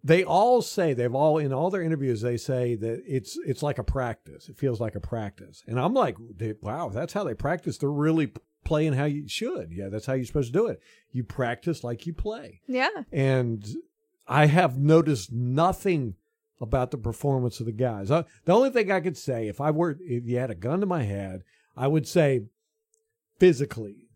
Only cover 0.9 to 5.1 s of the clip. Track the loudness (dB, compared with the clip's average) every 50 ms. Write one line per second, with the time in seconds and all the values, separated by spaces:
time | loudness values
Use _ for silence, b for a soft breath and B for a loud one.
0.9 | 2 2 0 0 2 4 4 4 4 4 2 0 0 0 0 0 0 -2 0 -2
1.9 | -2 0 0 -2 0 0 0 -2 -2 -2 -2 -2 -2 0 0 0 -2 -2 -2 -4
2.9 | -6 -6 -6 -4 -4 -4 -4 -6 -12 -8 -4 -6 -4 -2 -2 -4 -4 -2 -4 -2
3.9 | -2 -2 -2 -4 -6 _ _ -20 -20 -20 -20 -20 -8 -2 -2 -2 0 0 -4 -4
4.9 | -4 -8 -8 -6